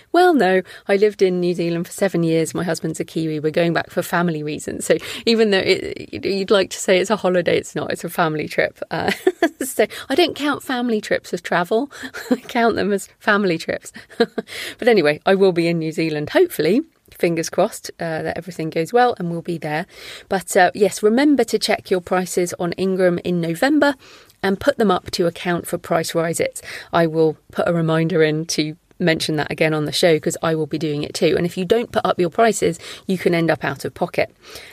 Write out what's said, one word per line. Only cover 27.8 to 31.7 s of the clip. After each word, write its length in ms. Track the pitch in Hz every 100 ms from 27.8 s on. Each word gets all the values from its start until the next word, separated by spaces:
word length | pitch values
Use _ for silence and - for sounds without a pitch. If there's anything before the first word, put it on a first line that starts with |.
| 160 160 165 175
in 220 | 156 156 165
to 300 | - 151 156 _ -
mention 380 | 175 160 - 156
that 140 | 139
again 240 | 156 160
on 100 | 156
the 80 | 147
show 260 | - 180 156
'cause 200 | - -
I 120 | 165
will 120 | 160 147
be 120 | 156
doing 240 | 160 147
it 100 | 151
too. 220 | - 190 -
And 80 |
if 140 | 175 185
you 80 |
don't 260 | 180